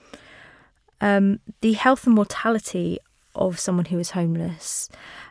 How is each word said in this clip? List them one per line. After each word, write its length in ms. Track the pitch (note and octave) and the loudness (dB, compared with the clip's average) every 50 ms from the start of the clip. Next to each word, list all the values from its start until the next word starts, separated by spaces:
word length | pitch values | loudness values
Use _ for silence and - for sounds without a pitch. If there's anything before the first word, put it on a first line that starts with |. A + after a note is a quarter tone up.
| _ _ - - - - - - - - - - _ _ _ _ _ _ _ - | _ _ -20 -20 -20 -20 -20 -20 -20 -20 -20 -20 _ _ _ _ _ _ _ -2
Um, 380 | G3+ G3+ G3+ G3 G3 G3 G3+ - _ - - _ | 0 2 4 4 4 4 2 0 _ -12 -8 _
the 140 | - A3+ A3 | 0 0 2
health 300 | G3+ - B3+ C4+ C4 - | 4 4 4 4 4 4
and 100 | B3+ A3+ | 4 4
mortality 800 | G#3+ G#3 - - - - A3+ A#3 G#3+ - - - F3+ F3 E3+ - - - _ _ _ _ _ - | 4 4 2 -2 -4 -2 0 -2 -2 -2 -6 -6 -4 -4 -4 -4 -6 -10 _ _ _ _ _ -4
of 240 | - - F#3 F3 - | -2 -2 -2 -2 -4
someone 240 | - - F3+ F3+ F3 | -4 -2 0 0 0
who 120 | E3 F3 F3 | 0 -2 -4
is 100 | F3 - | -4 -4
homeless, 800 | - F#3 E3+ E3 E3 E3 E3 F3 E3+ D#3+ - - - - - - - - - - - - - - | -4 -2 0 0 0 -2 -4 -6 -8 -10 -10 -8 -8 -8 -8 -10 -14 -20 -20 -20 -20 -20 -20 -14